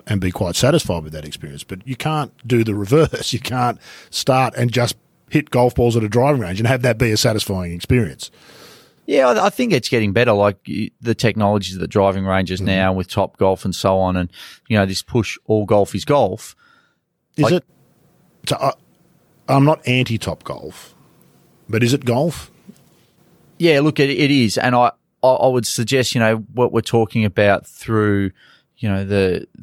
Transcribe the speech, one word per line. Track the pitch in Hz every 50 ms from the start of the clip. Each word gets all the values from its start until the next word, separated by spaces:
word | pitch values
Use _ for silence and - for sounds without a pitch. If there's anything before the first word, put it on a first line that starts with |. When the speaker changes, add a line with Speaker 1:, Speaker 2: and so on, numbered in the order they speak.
| -
Speaker 1:
and | - 107 98
be | 90 92
quite | 90 - 101 87 85
satisfied | - - 131 160 156 - - 90 82
with | 78 78
that | 78 76 73
experience. | 76 - - 76 73 71 73 -
But | - 95 92 - 131
you | 127
can't | - - 156 156 151 147 - - _ -
do | 117 123 117
the | 110 110 101
reverse. | 104 101 98 131 160 156 135 - 113 - -
<laughs> |
You | - -
can't | - - 123 127 123 120 104 - - - - - - _
start | - - - - 131 131 127 120 -
and | - 120 120
just | 110 123 120 113 - - _ _ _ _ _ _
hit | - 151 143 -
golf | - 123 123 123 -
balls | 131 120 120 113
at | 117 110
a | 104
driving | 104 120 127 143 151 127
range | 104 87 92 101
and | 113 117
have | 135 123
that | 123 127 113 110
be | 123 113
a | 107
satisfying | 104 - 123 107 104 - - 98 92 90 87
experience. | 85 87 - - 127 123 107 73 67 - - - - _ - - - - - - - - _ _ _ _ _
Speaker 2:
Yeah, | - 285 277 262 247
I, | 233 208 180
I | 202
think | - - 247 233
it's | 175 123 - -
getting | 131 117 107 101
better, | 92 117 123 120
like, | 107 101 101 104 95 - _
y-, | - 73 98 110 - - _
the | - 117 110
technologies | - - 113 98 107 104 101 107 104 92 92 92 92
that | 85 82
driving | - 104 98 98 95 98 95
ranges | 95 95 95 92 85 92 90
Speaker 1:
Mm-hmm. | 92
Speaker 2:
now | 92 95 95 95 95
with | 92 92 92 -
Top | - 101 95 - -
Golf | - 101 95 95 - -
and | 98 90
so | - - 98 95 95
on, | 95 92 92
and, | 92 90 87 - - - - - - _ -
you | 113 104
know, | 98
this | 95 95 -
push, | - - - 120 104 - - - _
all | - 110 107 104
golf | 95 110 101 98 - -
is | 95 -
golf. | - 143 143 117 95 - 110 - - - _ _ _ _ _ _ _ _ _ _ _ _ _ _ _ _
Speaker 1:
Is | - 139
Speaker 2:
Like | 113 175
Speaker 1:
it? | 175 - _ _ _ _ _ _ _ _ _ _ _ _ _ _ _ -
So | - 131 -
I, | 139 135 - - _ _ _ _ _ _ _ _ _ _ _ _ _ -
I'm | 135 139 139
not | 151 156 - - 123
anti | 127 127 123 110 113 107
Top | - 95 78 - -
Golf, | - 69 - - 76 - - - - _ _ _ _ _ _ _ _ _ _ _ _ _ _ _ -
but | 110 110
is | 120 117
it | 139 139 -
golf? | 117 117 127 151 175 - - - - _ _ _ - - _ _ _ _ _ _ _ _ _ _ _ _ _ _ _ _ -
Speaker 2:
Yeah, | 165 170 147 139
look, | 147 156 143 -
it, | 139 139
it | 143 - 151 135
is. | 143 135 120 101 -
And | - - 123 123
I, | 123 123 - - _ _ _ _ _
I, | - 131
I | 127 - - 131
would | 127 123 110
suggest, | - - - 117 107 135 131 123 - -
you | 123
know, | 113 110 113 110 101 - -
what | 123 123 -
we're | - 113
talking | 110 - - 117 110 - - 117 107
about | 101 - 113 104 101 98 - -
through, | - - - - - 113 107 107 104 101 101 98 95 - _ _ _ _ _ _ _ _ _
you | - 104
know, | 98 95 98
the | 95 104 98 95 92 87 82 - - _ -